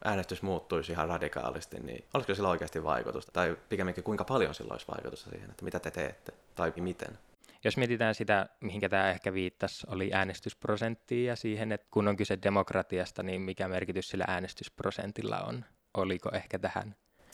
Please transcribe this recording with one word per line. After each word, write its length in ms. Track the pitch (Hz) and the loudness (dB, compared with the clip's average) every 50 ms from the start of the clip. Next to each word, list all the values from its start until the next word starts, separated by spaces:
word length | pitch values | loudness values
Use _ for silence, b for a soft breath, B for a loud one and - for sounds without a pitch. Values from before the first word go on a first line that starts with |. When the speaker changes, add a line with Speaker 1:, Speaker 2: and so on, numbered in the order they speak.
| - | -2
Speaker 1:
äänestys 380 | 107 104 98 90 - 90 - | 0 0 0 0 -2 -4 -4
muuttuisi 500 | - 95 92 87 - - 90 82 80 - | -2 0 0 -2 0 0 -2 -2 0 -2
ihan 160 | 85 82 80 85 | -2 0 0 0
radikaalisti, 720 | 85 82 - 76 - 67 62 62 64 78 - - - - | 0 0 -2 -2 -2 -2 -2 -2 -4 -6 -8 -10 -10 -10
niin 240 | - 65 60 - - - - | -8 -8 -10 -10 -6 -2 -2
olisiko 200 | 143 123 - 98 | -2 0 0 0
sillä 140 | 98 101 92 | 2 2 2
oikeasti 360 | 87 82 87 82 - 82 80 | 2 2 0 -4 -4 -2 0
vaikutusta? 480 | 80 71 62 - 62 - - - - | 0 0 0 0 -2 -4 -6 -8 -4
Tai 240 | - 87 90 82 85 - - - | 0 2 2 2 0 -2 -4 -4
pikemminkin, 360 | 107 95 92 90 90 92 90 | -2 0 0 0 -2 -2 -2
kuinka 200 | 107 107 101 104 | -2 0 0 0
paljon 300 | - 135 127 95 73 73 | 2 2 4 4 2 0
sillä 180 | - - - | -4 -8 -8
olisi 140 | - - - - | -8 -8 -8 -8
vaikutusta 420 | - - - - - - - - | -8 -8 -6 -8 -10 -10 -12 -12
siihen, 200 | 50 50 50 50 | -12 -12 -12 -14
että 140 | - - - | -12 -8 -6
mitä 160 | 92 - 90 | -4 -4 -4
te 100 | - 78 | -4 -4
teette? 420 | - 87 76 - - - - - - - _ - - | -4 -2 -4 -4 -4 -8 -14 -16 -16 -16 _ -10 -2
Tai 180 | - 87 82 - | 0 0 0 0
miten? 420 | 85 90 92 87 - - - - - - - _ B B B B B - | 0 -2 -4 -4 -4 -8 -10 -10 -12 -18 -20 _ B B B B B 0
Speaker 2:
Jos 120 | 113 - | 0 2
mietitään 380 | 135 127 120 120 113 113 110 107 | 2 2 2 4 4 4 2 2
sitä, 320 | - 110 101 104 98 95 - _ _ | 2 4 4 4 4 4 2 _ _
mihinkä 280 | - 101 90 107 101 92 | -6 -6 -2 0 2 4
tää 220 | 101 95 95 95 | 4 6 6 4
ehkä 220 | 90 92 - 101 | 4 2 0 -2
viittasi, 540 | 92 95 92 90 - - 98 98 - - - - | 0 0 0 -2 -2 -2 -4 -4 -4 -6 -8 -4
oli 200 | 95 92 98 101 | -2 -2 0 2
äänestysprosenttia 1160 | 95 95 95 95 92 - - - - - - - 107 104 113 113 113 - _ - 123 120 123 123 | 2 2 2 2 -2 -4 -8 -10 -8 -4 0 0 0 2 0 -2 -2 -4 _ -2 0 2 2 0
ja 60 | 120 | 0
siihen, 360 | - - 113 107 104 113 110 | 0 -2 -2 0 0 0 0
että 140 | 107 104 - _ | -2 -2 -4 _
kun 180 | - 107 101 104 | 2 4 6 6
on 80 | 101 | 6
kyse 220 | 95 104 - 101 95 | 4 4 2 2 2
demokratiasta, 800 | - 101 101 98 95 - - 95 90 - - - 90 - - - | 4 4 6 6 4 4 2 0 2 2 0 0 0 -2 -4 -6
niin 180 | 92 92 92 92 | -4 -2 -2 -2
mikä 280 | 95 95 92 - 98 92 | -2 -4 -2 -2 -2 0
merkitys 400 | 95 92 90 87 90 95 92 - | 0 0 0 0 -2 -2 -4 -2
sillä 160 | - 95 92 92 | -2 0 0 0
äänestysprosentilla 1120 | 92 90 92 - - - - - - - - 98 - - - 101 107 113 107 107 110 92 | 0 0 -2 -4 -6 -10 -14 -12 -6 -4 -4 -2 -2 -2 -4 -4 -4 -4 -4 -2 -2 -2
on? 260 | 95 101 123 123 123 - _ _ _ _ - | -2 -4 -6 -6 -8 -12 _ _ _ _ -2
Oliko 360 | 98 92 95 92 87 - - | 0 2 2 0 0 -2 -2
ehkä 260 | - - - - - 92 | -2 -4 -4 -4 -4 -2
tähän? 360 | 98 92 - 98 110 107 101 - _ B B B B B | -2 -2 -2 -4 -6 -6 -10 -16 _ B B B B B